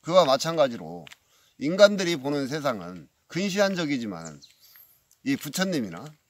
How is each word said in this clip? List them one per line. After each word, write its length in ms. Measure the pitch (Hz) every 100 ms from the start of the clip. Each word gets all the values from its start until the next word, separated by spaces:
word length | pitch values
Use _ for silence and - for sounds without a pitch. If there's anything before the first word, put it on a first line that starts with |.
그와 240 | - 185 156
마찬가지로 800 | 135 165 165 139 117 80 85 78 - _ _ _ _
인간들이 580 | 139 185 202 202 180 165
보는 300 | 135 147 135
세상은 640 | 151 139 110 87 90 73 _ _
근시안적이지만 1120 | - 202 185 196 185 160 143 113 85 82 76 - _ _ - _ _ _ _
이 120 | 127 139
부처님이나 680 | 151 143 190 165 104 82 143 156